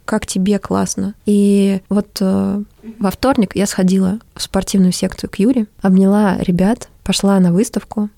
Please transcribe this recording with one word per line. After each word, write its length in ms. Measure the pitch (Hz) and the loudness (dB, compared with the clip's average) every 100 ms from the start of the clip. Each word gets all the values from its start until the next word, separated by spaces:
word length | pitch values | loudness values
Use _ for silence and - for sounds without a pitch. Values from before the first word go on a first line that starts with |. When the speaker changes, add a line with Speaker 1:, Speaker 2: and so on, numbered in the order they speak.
| - | -6
Speaker 1:
как 200 | 220 - | -6 -4
тебе 320 | 196 185 202 | -2 0 0
классно. 540 | - 190 185 - 190 - - | -2 -2 -2 -4 -6 -6 0
И 560 | 208 202 202 196 196 - | 2 4 4 2 -2 -2
вот, 260 | 202 202 - | -4 -2 -4
э, 420 | 190 196 196 202 208 _ | -2 0 -2 -4 -8 _
Speaker 2:
Мгм. 120 | 220 226 | -18 -6
Speaker 1:
во 120 | 190 | -4
вторник 400 | - 262 269 190 | -2 0 2 0
я 120 | 180 202 | 0 -4
сходила 540 | - 185 190 190 214 - | 0 2 2 0 -4 -8
в 60 | - | -14
спортивную 520 | - 190 185 196 185 | -6 -4 -2 2 2
секцию 360 | 175 185 - - | 0 -4 -6 -10
к 80 | - | -2
Юре, 280 | 202 262 214 _ | 0 0 -2 _
обняла 560 | 196 185 190 208 208 - | 2 4 4 4 2 0
ребят, 500 | - 175 185 247 - _ | 0 0 0 0 -6 _
пошла 340 | - 190 196 196 | -6 -2 2 4
на 120 | 180 | 4
выставку 560 | 170 220 208 - - 208 | 2 0 -4 -8 -8 -8